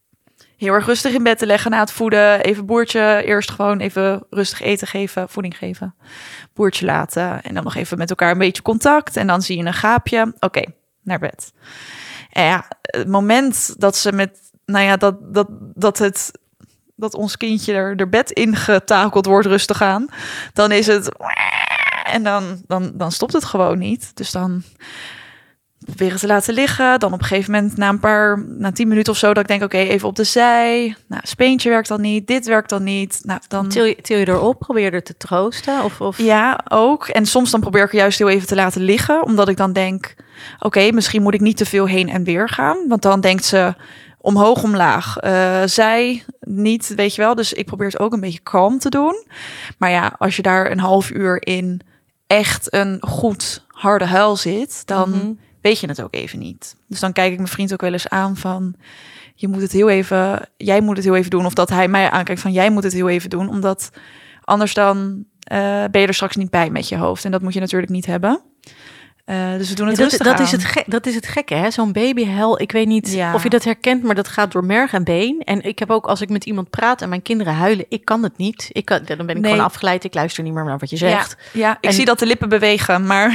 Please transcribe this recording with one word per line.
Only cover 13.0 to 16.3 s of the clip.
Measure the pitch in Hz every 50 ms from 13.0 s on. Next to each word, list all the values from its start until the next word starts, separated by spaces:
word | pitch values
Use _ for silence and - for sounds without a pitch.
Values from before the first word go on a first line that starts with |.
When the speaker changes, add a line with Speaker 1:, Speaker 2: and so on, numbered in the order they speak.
| - 185
Speaker 1:
moment | 196 196 202 208 226 254 269 269 226 - - - - -
dat | 208 196 196
ze | - - 208 196
met, | 196 196 196 - _ _ _ _ _ _
nou | - 202 196 196
ja, | 196 196
dat, | 190 208 202 190 196 - - 202
dat, | 208 202 202 - - - 202 -
dat | - 185 208 202 -
het, | 214 196 190 - - -